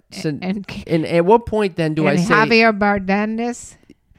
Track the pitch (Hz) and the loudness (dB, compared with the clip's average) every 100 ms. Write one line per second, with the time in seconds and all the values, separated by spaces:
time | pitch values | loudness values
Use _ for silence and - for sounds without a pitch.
0 | _ - 165 139 185 202 190 - - 165 | _ -8 -6 -6 -6 -6 -8 -12 -2 -2
1 | 151 170 175 233 - 214 202 160 160 156 | 0 2 4 4 2 -2 -2 -2 -2 0
2 | 151 147 190 240 220 226 226 208 208 202 | 0 2 2 2 4 4 4 2 0 -2
3 | 190 196 214 220 240 240 - - _ _ | -2 -2 -2 -4 -6 -8 -14 -20 _ _
4 | _ | _